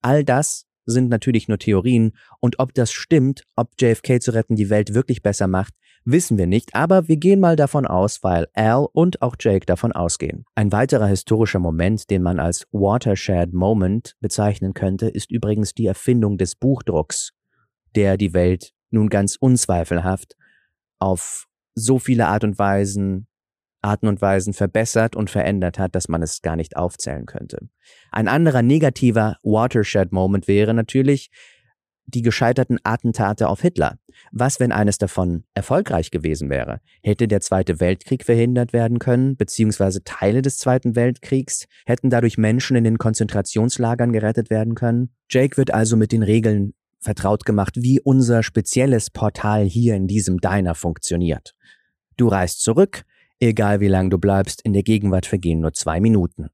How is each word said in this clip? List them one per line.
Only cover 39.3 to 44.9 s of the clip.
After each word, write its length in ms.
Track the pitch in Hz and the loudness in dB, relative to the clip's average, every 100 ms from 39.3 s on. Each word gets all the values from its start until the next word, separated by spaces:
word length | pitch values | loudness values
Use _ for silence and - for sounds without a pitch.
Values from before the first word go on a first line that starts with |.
| 135 | -2
beziehungsweise 680 | 101 - 110 101 98 95 | -6 0 -2 0 -2 -2
Teile 380 | - - 98 117 | -10 -4 0 0
des 160 | 135 - | -2 -2
Zweiten 360 | - 131 131 | -2 0 0
Weltkriegs? 720 | 117 120 120 - 135 123 - - _ - | 0 0 -2 -4 -4 -4 -10 -12 _ -4
Hätten 240 | 120 131 | 0 2
dadurch 280 | 123 113 - | 2 2 2
Menschen 380 | 107 120 - 127 | 0 0 0 2
in 80 | |
den 140 | 113 113 | 2 2
Konzentrationslagern 1120 | 113 110 107 104 95 107 117 - 120 120 120 | 0 -2 -2 -2 -2 0 0 0 -2 0 0
gerettet 360 | 110 107 113 110 | 0 0 -2 -2
werden 260 | 110 110 | -2 -2
können? 400 | 113 120 | -2 0